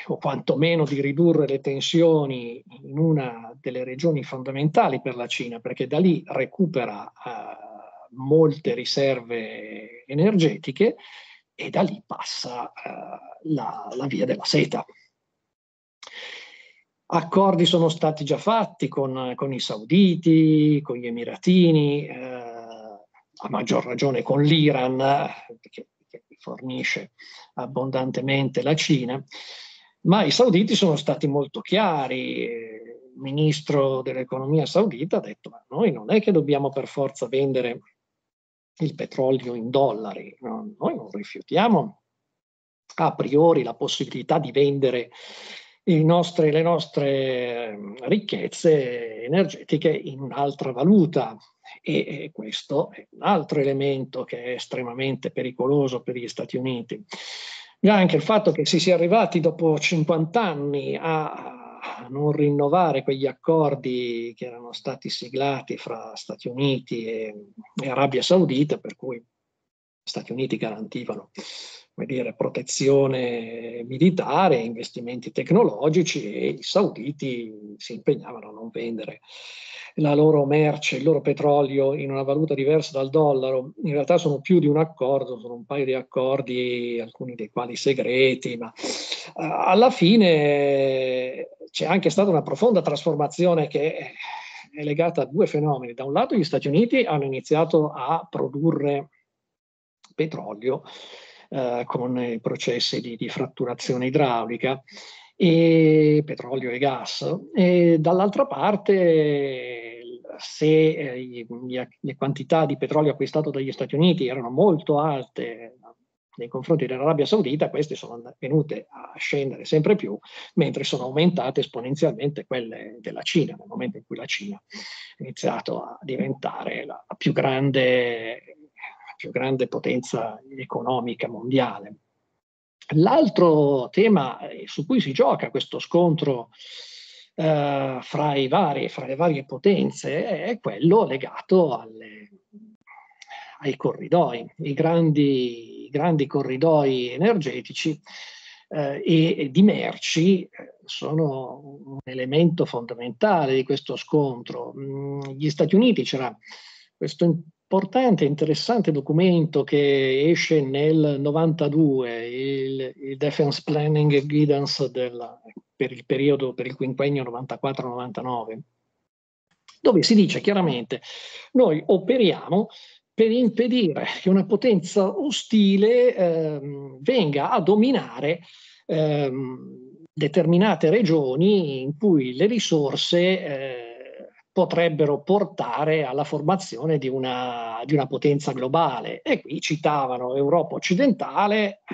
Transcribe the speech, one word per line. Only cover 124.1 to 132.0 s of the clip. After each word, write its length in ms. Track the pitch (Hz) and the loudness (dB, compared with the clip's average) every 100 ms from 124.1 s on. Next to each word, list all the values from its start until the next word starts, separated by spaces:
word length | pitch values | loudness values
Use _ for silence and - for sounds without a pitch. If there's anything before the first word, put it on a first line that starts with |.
| 117 | -12
la 100 | 127 | -8
Cina 300 | - 101 101 | -8 -8 -14
ha 600 | _ 107 - - - _ | _ -18 -16 -18 -20 _
iniziato 680 | 131 - 127 117 - 120 | -14 -6 -6 -6 -6 -8
a 160 | 123 - | -10 -14
diventare 840 | - 127 135 - - - - - 143 | -10 -6 -4 -4 -8 -8 -8 -8 -10
la, 180 | - _ | -14 _
la 100 | - | -4
più 180 | 156 | -2
grande, 1200 | - 135 131 139 135 127 127 120 117 113 117 - - | 0 0 0 2 2 4 2 0 -4 -8 -10 -16 -20
la 600 | 151 _ - - - - | _ _ -20 -18 -20 -16
più 140 | - | -8
grande 360 | 123 131 135 120 | -4 -2 0 -2
potenza 720 | 117 123 127 - 123 113 107 135 135 | -2 -2 -4 -2 -4 -4 -8 -16 -16
economica 720 | 131 120 120 127 120 113 117 | -8 -6 -2 -2 -4 -6 -8
mondiale. 680 | 110 120 131 120 98 98 - | -8 0 0 0 -4 -16 -20